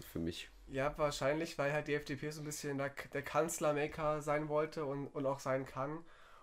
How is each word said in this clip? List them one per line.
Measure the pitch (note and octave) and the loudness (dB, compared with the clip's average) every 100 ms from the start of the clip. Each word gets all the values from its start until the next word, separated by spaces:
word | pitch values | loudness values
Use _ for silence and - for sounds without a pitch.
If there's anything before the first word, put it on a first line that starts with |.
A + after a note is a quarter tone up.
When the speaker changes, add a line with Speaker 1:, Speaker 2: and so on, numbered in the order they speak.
| - | -8
Speaker 1:
für | E2+ | -2
mich. | E2+ - - - - | -2 -2 -8 -14 -8
Speaker 2:
Ja, | C3+ C#3+ D3+ | -2 -2 2
wahrscheinlich, | D3 - C#3 D#3 E3 - | 2 4 2 2 0 0
weil | C#3+ | 0
halt | D3+ C#3+ | 2 2
die | |
F | D3 | 0
D | D3+ C3+ | 0 -4
P | D3+ | -4
so | D#3 | -4
ein | D3+ | -6
bisschen | - D3 C#3 | -4 -2 0
der | C#3 | -2
K-, | - - | -4 -6
der | C#3+ | -4
Kanzlermaker | C3 D3+ E3 - D#3+ D3 D3+ D#3+ D3+ D3+ | 0 2 4 4 2 4 2 0 0 2
sein | D3 D3 D3+ | 2 2 2
wollte | D3+ D#3 D#3+ | 2 2 0
und, | C#3+ C#3 C#3 | -2 -2 -4
und | D3+ C3+ | -2 0
auch | C#3 | 0
sein | C3+ C3+ C3+ | 2 0 0
kann. | C3+ C#3 D#3+ - - - - | -4 -4 -6 -10 -18 -20 -20